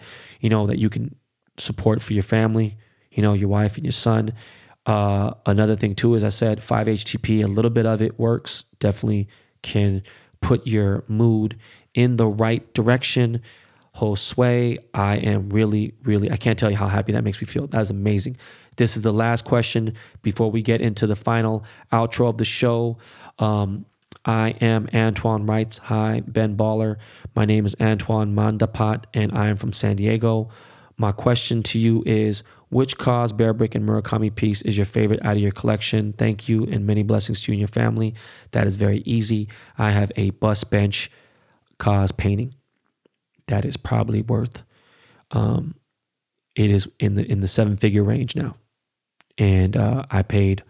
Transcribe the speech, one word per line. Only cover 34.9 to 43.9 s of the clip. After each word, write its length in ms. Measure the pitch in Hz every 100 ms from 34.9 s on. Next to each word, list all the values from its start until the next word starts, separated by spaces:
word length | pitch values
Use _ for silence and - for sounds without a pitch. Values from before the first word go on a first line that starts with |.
| 113 107 107
out 140 | - 104
of 40 |
your 100 | 101
collection? 600 | 101 113 107 - 110 107
Thank 360 | 104 113 104 -
you, 160 | 110 -
and 200 | 101 104
many 180 | 104
blessings 380 | 107 107 104 113
to 100 | -
you 20 |
and 60 | 104
your 80 | 104
family." 460 | 113 113 113 110 110 - - -
That 160 | 113 101
is 80 | 98
very 240 | 101 104 107
easy. 420 | 117 107 110 104 - - -
I 140 | 107
have 200 | 104 101 -
a 140 | 98
bus 320 | 95 107 104
bench 460 | - 104 101 - - _ _ _ _ _ _ -
Cause 320 | 110 101 98
painting 420 | - 101 101 127 127 _ _ _ _ _ _ _ _ -
that 160 | 104
is 140 | - -
probably 440 | -